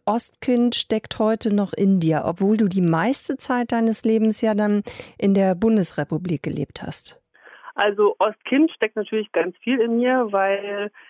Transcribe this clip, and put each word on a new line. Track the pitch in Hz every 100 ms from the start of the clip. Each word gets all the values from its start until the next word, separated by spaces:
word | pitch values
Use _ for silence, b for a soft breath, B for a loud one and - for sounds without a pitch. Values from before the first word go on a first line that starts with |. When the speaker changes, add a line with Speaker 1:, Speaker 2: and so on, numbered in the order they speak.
| -
Speaker 1:
Ostkind | 233 - - - 240 240
steckt | - - 220 - -
heute | 220 220 220
noch | 202 190
in | - 196 190
dir, | 160 151
obwohl | - 175 196 220
du | 202
die | 190
meiste | 175 160 208 277 - 269
Zeit | - 247 240
deines | 233 226 220
Lebens | 220 220 220 214
ja | 220
dann | 208 208 208 - B B B
in | 196
der | 196 190
Bundesrepublik | 180 220 220 180 - 147 156 180 151
gelebt | - 151 147 -
hast? | - - - - _ B B B B -
Speaker 2:
Also | 208 202 208 -
Ostkind | 208 - - 269 320
steckt | - 214
natürlich | 220 202 220 202
ganz | - 170 -
viel | 233 254
in | 233 233
mir, | 247 254 220
weil | 196 196 196 202 202 208 B B